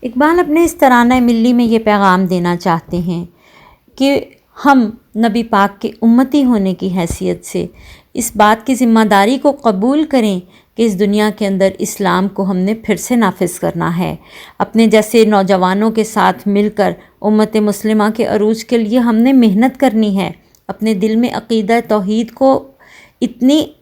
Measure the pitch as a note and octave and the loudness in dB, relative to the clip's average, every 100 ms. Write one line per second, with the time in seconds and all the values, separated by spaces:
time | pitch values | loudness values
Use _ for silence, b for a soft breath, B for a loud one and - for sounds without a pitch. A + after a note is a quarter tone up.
0 | B3+ B3 D4 F4 E4+ D4+ E4+ - C#4 B3 | -8 0 0 2 0 0 0 2 2 4
1 | A#3+ B3+ A#3+ A#3 A#3 B3 A#3+ A3+ A3 G#3 | 4 2 2 2 2 2 2 0 0 2
2 | G3 F#3 F#3 F3+ F3 F3 F#3 E3 - F3 | 2 2 0 -2 -2 -2 -2 -2 -4 -6
3 | F3 E3+ F3 b b b b b b - | -4 -6 -8 b b b b b b -4
4 | C4+ C#4 - _ _ - C#4+ C4+ A3 - | 0 0 -4 _ _ -4 2 2 2 -6
5 | _ G#3+ A3+ A3 A3+ G3+ G3 G3 - - | _ -2 0 0 -2 0 0 -2 -10 -2
6 | A3+ A#3 C4 D4 C4 A#3 F#3+ F3+ F#3+ F3+ | 2 2 2 0 2 0 0 -4 -4 -4
7 | E3+ - F#3 F3+ - F3+ F3 b b b | -4 -4 -4 -6 -6 -8 -8 b b b
8 | b - A#3+ G#3 G#3 A3 A3+ B3+ B3 A3+ | b -8 -8 0 2 2 -2 -2 2 2
9 | A3 G3+ G3+ C4+ D4 C#4+ A#3 F#3+ A3 D4 | 4 2 2 0 0 0 -2 0 0 0
10 | D4+ C4+ A3 F#3 F3+ b b - A3+ F#3+ | 0 0 0 -2 -8 b b -2 -2 0
11 | G#3 G#3 G#3+ G#3 G3+ G3 F#3+ F#3+ G#3+ - | 0 0 0 -2 -4 0 0 -2 -8 -4
12 | F#3+ F3 F#3+ F#3+ G3 F#3 F#3+ A3 A3 G3 | -2 0 -2 -4 -4 -2 -2 -4 -4 -6
13 | - A#3+ G#3 F#3 F3 - E3+ E3+ E3 E3+ | -2 0 0 0 -6 -4 -6 -4 -4 -2
14 | E3 D#3 B B B B - A3 A3+ G#3+ | -4 -6 B B B B -4 2 4 2
15 | G#3 A#3+ G#3+ G#3+ F#3+ G3 F#3 F#3+ A3 A3 | 2 2 4 2 2 0 0 0 -2 -2
16 | G#3+ - F#3+ F#3 - G3+ G#3 G#3 F#3+ F3 | -4 0 -2 -2 -4 -2 -2 0 -2 -2
17 | b b G#3+ G#3+ G#3+ A3 G#3 G3+ G#3+ A3 | b b -2 0 0 0 -2 -2 -2 0
18 | G#3 A3 A3+ G#3+ G#3 A3 - A#3+ G#3+ A#3+ | 0 -2 -2 0 0 -2 -2 -2 0 0
19 | A#3+ A3 A#3+ C4+ A#3 F#3+ B3 B3 C4+ A3 | 0 2 2 4 4 2 0 2 0 2
20 | G#3+ G3 F3 E3+ b b - - A3 G#3+ | 0 -2 -4 -8 b b -16 -6 -2 0
21 | G#3+ A3 B3 - - A3+ G#3 A#3 A#3 G#3+ | 0 0 -2 -4 -4 -4 0 -2 0 -2
22 | F#3+ G#3+ A#3 - C4+ C4 - _ b b | 0 -4 -4 -2 0 0 -4 _ b b
23 | b b - - B3+ D4+ - - | b b -8 -2 0 0 -2 -10